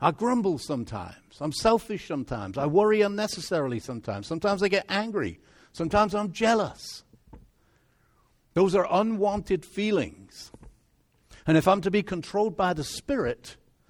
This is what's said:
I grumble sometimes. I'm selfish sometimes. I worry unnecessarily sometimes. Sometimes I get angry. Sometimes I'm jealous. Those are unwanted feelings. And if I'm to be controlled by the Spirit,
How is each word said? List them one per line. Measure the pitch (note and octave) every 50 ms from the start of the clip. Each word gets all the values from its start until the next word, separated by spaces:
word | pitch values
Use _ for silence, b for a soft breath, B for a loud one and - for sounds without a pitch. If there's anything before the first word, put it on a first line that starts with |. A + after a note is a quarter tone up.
I | b E3
grumble | D#3+ - G#3+ A#3+ B3+ A#3+ G3 G3 D#3+ B2
sometimes. | - - D3 A#2+ A2+ - A2 G2 F2 F2 - - _ _ - -
I'm | - D#3
selfish | C#3 - - A3 A#3 A3 - - G#3+ - -
sometimes. | - D3+ C#3 B2 - C3 A2 G2+ F#2+ F#2+ C3+
I | C#3
worry | D3 D3+ G3 G#3+ G#3+ G#3+ G#3+
unnecessarily | G#3 G3+ G3+ G#3 G#3+ G#3 - F3+ D3 - F3+ D#3+ C#3 C3 A#2+ G#2+
sometimes. | - - B2 A2+ - A2+ G2 G2 G2+ -
Sometimes | D#3+ D#3+ - G3+ G3+ F#3
I | G3+ G3
get | G3 F#3+ - -
angry. | F#3+ G3+ A3 A#3 G3+ F#3 A#2+ F2 E2+ - b b b b b b
Sometimes | b - E3 D#3+ G#3 G#3 G#3+ G3 G3
I'm | G#3 G#3 G3
jealous. | - - A3 A3 A#3 A3 F#3 A#2 - - - - - - - _ _ - _ _ - - - _ _ _ _ _ _ _ _ _ _ _ _ _ _ _ _ _ _ _ _ _ -
Those | E3+ F#3+ F#3+ F3+
are | G3 F3 -
unwanted | F3 F#3 G#3+ A3+ A3 G3 G3+ G3+ G3+ G#3 - - - D3+ -
feelings. | - - G3 G#3 G#3+ G3+ E3 A#2 - - - G2 - - - - - - - - - - _ _ _ _ _ _ _ _ _ b b b b b
And | D#3+ D#3+
if | D#3+ D3+
I'm | F#3 G3 G3+
to | E3 G3
be | F3+ G#3 F#3
controlled | - F#3 E3+ D3 - - G3+ G#3+ A3 -
by | - F#3+ F3+
the | F3 D#3 C#3
Spirit, | - - - - - C#4 B3 D3 A#2+ - - - - - - _ _ _ _ b b